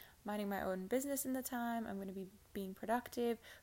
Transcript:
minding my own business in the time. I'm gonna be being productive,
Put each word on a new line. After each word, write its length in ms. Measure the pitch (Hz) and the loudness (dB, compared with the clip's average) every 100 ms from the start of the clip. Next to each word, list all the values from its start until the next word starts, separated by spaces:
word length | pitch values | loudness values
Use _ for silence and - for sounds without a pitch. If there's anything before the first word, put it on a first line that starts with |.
| - - | -18 -10
minding 240 | 208 208 202 | -2 0 0
my 140 | 196 | 2
own 240 | 190 185 190 | 2 0 2
business 380 | 254 277 269 | 2 2 0
in 80 | 262 | 0
the 100 | 262 | 0
time. 440 | 254 247 233 233 220 | 0 0 0 0 0
I'm 120 | 196 | -4
gonna 140 | 190 | -4
be 160 | 190 185 208 - | -4 -8 -10 -8
being 220 | 208 190 | -4 -4
productive, 640 | 190 190 240 - - 233 226 - - | -2 2 2 2 2 2 2 -4 -18